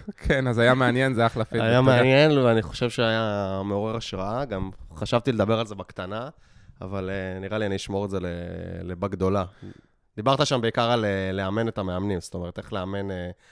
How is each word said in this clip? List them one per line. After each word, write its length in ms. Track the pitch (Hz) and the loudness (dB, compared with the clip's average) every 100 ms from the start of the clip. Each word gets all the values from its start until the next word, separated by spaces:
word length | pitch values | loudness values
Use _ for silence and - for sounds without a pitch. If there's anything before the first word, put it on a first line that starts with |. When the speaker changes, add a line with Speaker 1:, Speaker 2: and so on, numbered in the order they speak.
| - | -4
Speaker 1:
<laughs> 120 | - - | -6 0
כן, 200 | 143 131 | 2 2
אז 100 | 117 | 4
היה 160 | 117 | 4
מעניין, 400 | 127 127 123 135 | 6 4 2 2
זה 120 | 117 117 | 2 2
אחלה 200 | - 110 | 0 -2
פידבק, 200 | 117 113 | 0 4
Speaker 2:
היה 140 | 120 | 6
Speaker 1:
תודה. 160 | 131 123 | 6 6
Speaker 2:
מעניין, 420 | 127 135 156 147 | 6 6 6 6
ואני 240 | 123 113 | 4 4
חושב 280 | 92 - 123 | 0 -2 -2
שהיה 720 | - 117 113 113 101 95 95 98 | 0 0 2 0 0 -2 -2 -2
מעורר 320 | 101 110 113 | -2 -4 -6
השראה. 480 | - 95 95 117 139 | -6 -6 -6 -6 -6
גם 240 | 98 95 - - - | -6 -6 -8 -16 -10
חשבתי 360 | 104 120 135 | -2 0 2
לדבר 280 | 113 101 113 | 2 2 2
על 60 | 110 | -2
זה 100 | 101 | -8
בקטנה, 540 | 90 - 92 107 131 - - - - - | -12 -12 -8 -8 -10 -14 -20 -20 -20 -14
אבל, 280 | 92 98 92 | -8 -6 -4
אה, 300 | 98 92 92 | -4 -6 -6
נראה 180 | 95 107 | -6 -4
לי 80 | 107 | -2
אני 100 | 98 | -2
אשמור 300 | - 98 101 | -2 -4 -2
את 40 | |
זה 100 | 95 | -4
ל-, 60 | 90 87 87 87 87 87 | -4 -6 -8 -10 -10 -10
לבגדולה. 600 | 87 90 98 95 92 101 92 - 98 - _ _ _ - | -10 -6 -4 0 2 2 -2 -8 -20 -20 _ _ _ -4
דיברת 280 | 110 135 147 | 2 2 2
שם 140 | 131 | 2
בעיקר 300 | 113 117 117 | 0 0 2
על, 140 | 120 104 | 2 2
אה, 260 | 98 95 | 0 -2
לאמן 360 | 95 95 104 113 | -2 -2 -2 -2
את 100 | 110 | -2
המאמנים, 420 | 95 90 101 92 | -4 -2 -2 -4
זאת 140 | - | -6
אומרת, 240 | 90 87 90 | -10 -10 -10
איך 160 | - | -10
לאמן, 380 | 107 92 98 98 | -8 -6 -6 -6
אה, 180 | 92 90 90 _ | -6 -8 -12 _